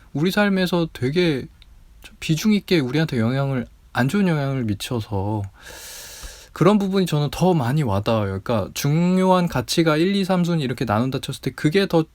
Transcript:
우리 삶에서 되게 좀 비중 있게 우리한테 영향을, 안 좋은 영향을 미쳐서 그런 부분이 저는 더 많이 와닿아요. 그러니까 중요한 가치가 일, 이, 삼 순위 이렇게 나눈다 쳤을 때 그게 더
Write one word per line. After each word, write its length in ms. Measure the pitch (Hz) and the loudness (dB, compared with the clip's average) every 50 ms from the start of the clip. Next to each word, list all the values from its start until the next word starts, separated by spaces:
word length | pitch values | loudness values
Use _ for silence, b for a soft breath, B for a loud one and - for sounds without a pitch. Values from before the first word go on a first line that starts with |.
| b b | b b
우리 180 | b 143 165 196 | b -2 -2 0
삶에서 580 | - 208 208 202 190 185 185 170 180 170 165 165 | 2 2 2 2 2 0 0 0 0 0 -2 -2
되게 540 | - - 123 131 151 180 180 165 139 120 139 - - - - - - - - - - - | -4 -4 -4 -2 0 2 2 2 0 -2 -4 -10 -16 -20 -20 -20 -20 -20 -20 -20 -20 -20
좀 140 | - - - - | -20 -20 -18 -6
비중 320 | - - 156 156 - 214 | -2 -2 0 0 2 2
있게 260 | 208 196 - - 185 160 | 2 2 2 2 0 2
우리한테 400 | 127 123 139 156 160 - 139 117 | 2 0 0 -2 -2 0 0 0
영향을, 480 | 110 117 131 139 139 135 135 123 - - - - - - | 0 0 0 0 0 -2 -2 -4 -4 -8 -12 -20 -16 -6
안 160 | - 120 123 143 | -2 0 0 2
좋은 200 | 202 208 196 175 | 2 2 2 2
영향을 360 | 160 147 139 139 135 135 117 | 2 0 0 -2 -2 -2 -2
미쳐서 800 | 107 98 - - - 127 107 - - 104 95 98 104 110 107 98 95 B B B B B B B B B B B B B B B B B B B B | -2 -4 -4 -4 -4 -4 -4 -4 -4 -4 -4 -2 -2 -2 -4 -6 -8 B B B B B B B B B B B B B B B B B B B B
그런 260 | B - 151 190 214 196 | B 2 4 6 4 4
부분이 280 | 196 185 190 196 180 | 2 0 0 0 0
저는 220 | - 151 147 147 131 | 0 0 0 -2 -2
더 240 | - - 165 185 175 | 0 2 2 4 4
많이 280 | 151 117 120 143 160 | 2 2 0 0 0
와닿아요. 580 | 143 107 95 101 107 120 113 110 104 98 95 95 | 0 2 0 0 2 0 0 0 0 -2 -4 -4
그러니까 300 | - - 117 104 87 - - | -4 -2 -2 -2 -2 -4 -4
중요한 760 | - - 143 151 170 175 180 185 185 190 185 185 180 175 165 | -4 -2 0 2 2 2 2 2 2 4 4 4 4 2 0
가치가 480 | - 127 117 - - 175 160 165 151 | -2 -2 -4 -2 0 0 2 2 2
일, 200 | 156 170 196 202 | 2 2 0 0
이, 80 | 196 185 | 0 0
삼 200 | 185 190 175 170 | 0 0 2 2
순위 180 | 170 170 160 | 0 0 0
이렇게 220 | 135 123 123 - 135 | -2 -2 -4 -4 -2
나눈다 360 | 117 104 110 127 135 135 127 | 0 0 0 0 0 -2 -6
쳤을 200 | - - - - | -6 -8 -8 -6
때 100 | - 135 | -6 -6
그게 340 | - - - 151 175 196 196 | -4 -2 0 2 2 2 2
더 180 | - 175 165 156 - | 2 2 2 2 0